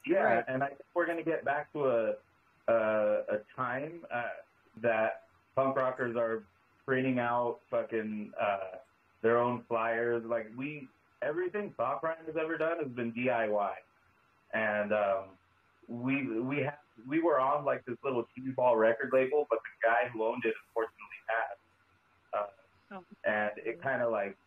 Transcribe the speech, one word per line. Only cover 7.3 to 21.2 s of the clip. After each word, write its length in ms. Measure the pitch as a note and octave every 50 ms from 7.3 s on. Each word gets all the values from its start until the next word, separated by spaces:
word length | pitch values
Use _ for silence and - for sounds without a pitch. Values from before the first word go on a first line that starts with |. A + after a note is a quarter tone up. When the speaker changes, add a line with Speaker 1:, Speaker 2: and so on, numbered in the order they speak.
| A#2+ B2 A#2+ A#2+ A2+ - _ -
Speaker 1:
fucking, 640 | - A#2 A2 - A#2 A2 G#2+ G#2+ G#2+ G#2+ G#2 - - -
uh, 360 | A2+ G#2 G2+ G2 F#2+ F#2 F#2 - - _ _ _ _ _ _ -
their 160 | - A2+ A#2 A#2+
own 240 | A#2+ B2 B2 A#2 A#2 -
flyers. 560 | A#2 A2+ A2+ A#2 A#2 A2+ A#2+ A#2+ A#2+ A#2 A2+
Like, 260 | A2+ A#2+ A#2 A2 G#2+ A2
we, 320 | B2 C3+ D3 D3+ D3 C3+ B2+ _ _ _ _ _ -
everything 480 | - C#3 D#3 E3+ F#3 F3+ - G#3 G#3 G3 -
Thought 240 | - A#2 B2+ C#3+ C#3+
Crime 160 | - D#3+ D#3+ D#3+ D#3+
has 100 | D#3+ D3+
ever 200 | E3 D#3+ D#3+ E3
done 220 | D3+ D#3 D#3+ E3+ E3+
has 100 | D3+ C3+
been 220 | A#2+ B2 A#2+ A#2
D 160 | A2+ A#2 B2 B2+
I 180 | A#2+ A#2 A2+ G#2+
Y. 260 | G#2 G#2 G2+ F#2+ F#2+ - - _ _ _ _ _ _ _ _ _ _ _ _ - -
And, 380 | A2 A2 G#2+ G#2 G#2 G#2 G#2
um, 320 | G#2+ G#2+ G#2 G2 G2 F#2+ F#2+ - - - _ _ _ _ _ _ _ _ -
we, 400 | - A#2 A#2+ B2 C3 C3+ C#3+ C3+ A#2 A2 A2+
we 220 | B2 C3 C#3+ D3 B2+
ha-, 140 | C#3+ D3 - _ _ _ A2+ A2+
we 140 | B2+ C#3+ E3
were 180 | E3 E3+ D3 C3
on, 260 | C3 C3+ D3 D3 C#3+
like, 200 | C#3 B2+ B2 -
this 120 | B2+ A#2+ -
little 240 | - C#3 C3 A#2+ A#2 - -
T 60 | B2+
V 100 | C3 C3
Ball 240 | B2+ B2+ B2 B2+ A#2
record 340 | A2 A2 A2+ A#2 - C#3 B2
label, 340 | C3 C3 C3 B2+ D3 D3 D3 -
but 80 | A2+ -
the 240 | - - - - - A2+
guy 200 | A#2 B2 B2 B2
who 120 | A#2+ A2 A2
owned 200 | A2+ A#2+ B2 A2+
it 100 | A2+ A2 - -
unfortunately 540 | _ - A#2 A2+ - _ - G#2 - - -